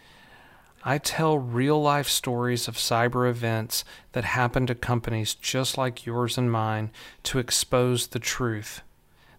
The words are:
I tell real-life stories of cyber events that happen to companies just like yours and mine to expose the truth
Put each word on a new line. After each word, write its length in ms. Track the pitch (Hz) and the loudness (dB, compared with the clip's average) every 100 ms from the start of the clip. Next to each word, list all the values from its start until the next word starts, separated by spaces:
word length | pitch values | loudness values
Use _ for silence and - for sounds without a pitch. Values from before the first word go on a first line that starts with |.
| - - - - - - - - | -20 -20 -20 -20 -20 -20 -20 -10
I 140 | - 147 | -2 -2
tell 400 | - - 160 151 | -2 0 2 2
real-life 720 | 127 120 135 151 147 143 139 | 0 0 4 4 4 2 2
stories 600 | - - 120 123 120 120 | -2 0 0 0 0 -2
of 80 | 117 | -4
cyber 540 | - 117 120 123 123 | 0 2 2 2 0
events 540 | 120 117 110 113 - - - - | 0 0 -2 -2 -4 -6 -14 -10
that 100 | - | -6
happen 420 | 101 131 120 135 127 | -2 2 2 2 0
to 80 | |
companies 600 | 120 - 120 113 110 107 - | -2 0 -2 0 -2 -2 -4
just 420 | - 131 131 - | -4 -2 -2 0
like 300 | 127 120 - | -2 -4 -6
yours 320 | 117 120 117 | -2 0 2
and 120 | 123 | 2
mine 380 | 113 110 107 107 - - - | 2 0 -2 -4 -8 -20 -12
to 140 | - 135 | -4 -2
expose 720 | 120 - - 127 123 120 - | 0 -2 2 2 4 2 -2
the 120 | 120 | -6
truth 640 | - - 123 107 104 - - _ _ _ - | -4 -4 -2 -4 -8 -14 -18 _ _ _ -20